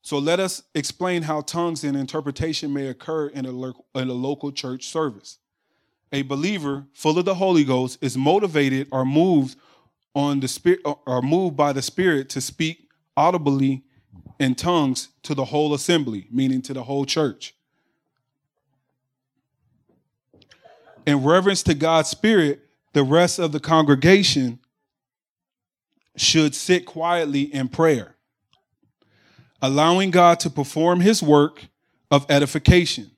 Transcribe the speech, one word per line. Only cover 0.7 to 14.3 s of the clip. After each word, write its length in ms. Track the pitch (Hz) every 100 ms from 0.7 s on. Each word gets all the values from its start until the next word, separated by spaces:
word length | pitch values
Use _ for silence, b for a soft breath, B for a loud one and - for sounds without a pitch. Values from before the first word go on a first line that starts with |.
explain 500 | 156 143 - 180 175
how 180 | 156 151
tongues 420 | 147 170 170 156
and 140 | 151 139
interpretation 720 | 131 156 143 139 160 151 151
may 160 | 139 135
occur 400 | 127 - 160 147
in 180 | 139 131
a 60 |
lo-, 340 | 127 131 127 _
in 160 | 131 127
a 40 |
local 400 | 123 131 143 143
church 340 | 139 131 127 -
service. 520 | 160 160 98 - - _ _ _ _ _ _ _
A 80 | 139
believer 640 | 139 139 170 208 143 139 139
full 260 | _ 156 156
of 60 | 180
the 100 | 185
Holy 300 | 190 175 143
Ghost 320 | 127 127 -
is 160 | 139 117
motivated 720 | 139 190 208 156 139 135 139
or 120 | 131
moved 540 | 131 143 185 165 131 - b b b b _
on 260 | 143 143 139
the 80 | 131
Spirit, 320 | - 175 185 147
or 360 | 147 - 127
moved 360 | 127 165 185 143
by 160 | 147
the 80 | 139
Spirit 480 | 127 - 185 147 135
to 100 | -
speak 500 | - - 160 165 _ _ _ -
audibly 680 | 156 180 143 139 135 131 _ _ _ - -